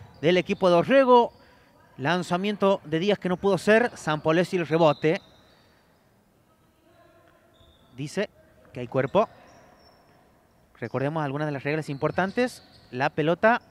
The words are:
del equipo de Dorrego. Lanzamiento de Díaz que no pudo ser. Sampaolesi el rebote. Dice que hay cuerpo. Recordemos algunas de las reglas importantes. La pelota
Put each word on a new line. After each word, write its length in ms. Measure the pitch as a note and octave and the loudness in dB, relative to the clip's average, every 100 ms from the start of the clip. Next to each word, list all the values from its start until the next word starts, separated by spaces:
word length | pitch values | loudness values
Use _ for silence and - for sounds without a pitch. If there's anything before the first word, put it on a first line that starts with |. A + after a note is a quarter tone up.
| - - | -20 -4
del 160 | D3 F3+ | 0 0
equipo 320 | F3 G3 F#3+ | 0 0 2
de 60 | F3 | 2
Dorrego. 580 | E3+ C4+ C4 B3 A#3 - _ _ _ _ _ - | 4 4 6 4 4 -4 _ _ _ _ _ -8
Lanzamiento 840 | C3 F3+ E3+ F3 G3 G#3 G3 G3 | -2 -2 -2 -4 -4 0 0 0
de 160 | - D#3 | -2 -4
Díaz 180 | G3+ G3+ | -2 -2
que 120 | F#3 | -2
no 80 | F3+ | -2
pudo 200 | G3 F#3 | 0 0
ser. 320 | - A3 A#3+ - | 2 2 2 -4
Sampaolesi 600 | - D#3 D#3 D#3+ F3 F#3+ | -6 -4 0 0 0 -2
el 100 | D#3+ | -2
rebote. 560 | D#3+ E3 D3 D#3 F#3 - _ _ _ _ _ _ _ _ _ _ _ _ _ _ _ E4+ F4 E4+ E4+ _ _ _ _ _ _ _ A#2+ | 2 4 4 0 -2 -6 _ _ _ _ _ _ _ _ _ _ _ _ _ _ _ _ _ _ _ _ _ _ _ _ _ _ -14
Dice 320 | C#3+ - G#3 _ _ _ - | -10 -8 -8 _ _ _ -18
que 100 | - | -14
hay 60 | B2 | -6
cuerpo. 400 | C3 C3 F#3 A3+ - - - - _ _ _ _ _ _ _ _ _ _ _ | -4 0 0 -2 -6 -20 -20 -20 _ _ _ _ _ _ _ _ _ _ _
Recordemos 440 | A#2 B2+ C3+ D#3+ | -8 -4 -4 -4
algunas 240 | D3 C#3 D3+ | -6 -6 -6
de 40 | |
las 120 | C#3 | -6
reglas 260 | C#3+ D#3 D3+ | -6 -6 -6
importantes. 760 | C#3 D3+ D#3 F#3 G3 B3 - - - - | -6 -4 -2 -4 -2 -4 -6 -20 -20 -14
La 180 | B2 C#3+ | -4 -4
pelota 540 | - D#3 E3+ A3 A#3 - | 0 -2 2 2 0 -4